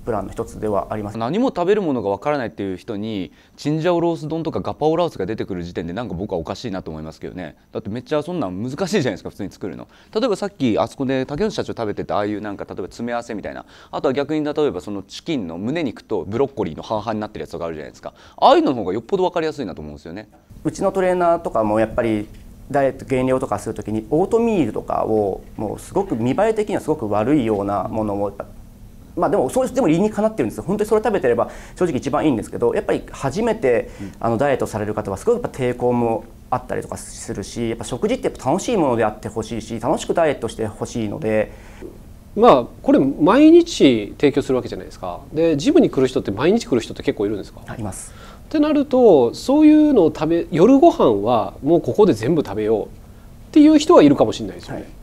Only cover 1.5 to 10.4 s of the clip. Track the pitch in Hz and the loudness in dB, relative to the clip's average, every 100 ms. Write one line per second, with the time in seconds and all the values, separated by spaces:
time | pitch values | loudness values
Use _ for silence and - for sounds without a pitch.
1.5 | - 175 214 175 127 98 98 147 147 113 | -2 0 0 0 -2 -2 -2 -2 -4 -4
2.5 | - 98 90 - 101 110 104 87 _ _ | -6 -6 -6 -8 -8 -6 -6 -8 _ _
3.5 | - 147 156 170 170 170 160 147 165 160 | -8 -4 0 0 0 0 -2 -6 -6 -4
4.5 | 110 98 104 151 160 170 - 92 110 98 | -4 -6 -2 0 0 -2 -2 -4 -2 -6
5.5 | 92 85 90 85 90 123 87 104 90 80 | -6 -6 -8 -6 -8 -8 -8 -4 -4 -4
6.5 | 101 120 92 85 78 78 - 73 58 82 | -8 -8 -8 -8 -10 -12 -12 -12 -10 -14
7.5 | - _ - 101 117 127 151 151 180 98 | -16 _ -12 -10 -10 -4 -4 -4 -6 -6
8.5 | 92 120 147 185 202 127 87 87 - 98 | -6 -8 -6 -2 0 0 -4 -12 -10 -12
9.5 | - 104 62 58 _ _ 214 247 190 | -10 -12 -12 -18 _ _ -4 -2 -2